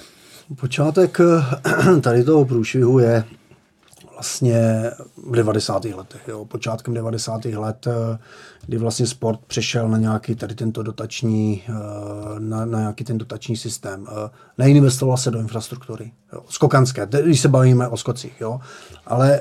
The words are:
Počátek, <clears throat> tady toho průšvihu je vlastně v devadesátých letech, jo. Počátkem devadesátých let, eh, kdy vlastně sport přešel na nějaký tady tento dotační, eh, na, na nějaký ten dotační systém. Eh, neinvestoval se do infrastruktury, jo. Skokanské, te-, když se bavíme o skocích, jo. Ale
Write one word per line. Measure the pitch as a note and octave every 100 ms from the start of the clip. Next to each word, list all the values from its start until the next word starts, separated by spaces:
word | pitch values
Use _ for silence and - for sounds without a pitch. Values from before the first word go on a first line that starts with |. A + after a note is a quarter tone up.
| - _ - - - C#3
Počátek, | B2+ - D3+ D#3+ F3+ - F3 E3 C3 -
<clears throat> | - - D3+ E3+
tady | B2+ A#2+
toho | B2+ D#3 C3
průšvihu | A#2+ A2 C3 B2 C3
je | A#2 A#2 A2 - _ _ _ _ _ _ -
vlastně | - - - B2+ A#2 A2+ A2 A#2 - B2+ - -
v | A#2
devadesátých | G#2+ G#2+ - G2 A2 F#2+
letech, | F#2+ - -
jo. | A2 G#2+
Počátkem | A2 A2+ A2+ -
devadesátých | A#2 A2+ A2+ - A2+ A#2+ G#2+
let, | A2 A2 B2
eh, | A#2 A2+ A2+ - - - - -
kdy | A2+
vlastně | A2+ A2+ A#2+
sport | - A2+ A2 -
přešel | - A2 B2 A2+
na | A2
nějaký | A2 G#2+ - A#2
tady | G#2+ G#2+
tento | A2+ A2
dotační, | A2 - A2+ - A#2 A2 G#2+ G2+ A#2
eh, | A2 G#2 G#2 G2+ G#2 G#2 G#2+
na, | A2 A2 A2+
na | A2
nějaký | G#2+ G#2
ten | A#2+ A2+
dotační | A2+ A2 - A2
systém. | A2+ - G#2+ G2 G2
Eh, | G#2+ G#2+ _ _ -
neinvestoval | C3+ C#3+ C3+ - C3 B2+
se | B2+
do | A2+
infrastruktury, | A2 A2+ - B2 - A2 G#2+ - _
jo. | - -
Skokanské, | - D3 C3+ B2+ - G2+
te-, | C#3
když | D#3+ D3
se | D3+
bavíme | C3 B2+ B2+ B2
o | A2
skocích, | - A#2 B2 -
jo. | A2+ C3 - - - - -
Ale | B2 C3+ C#3+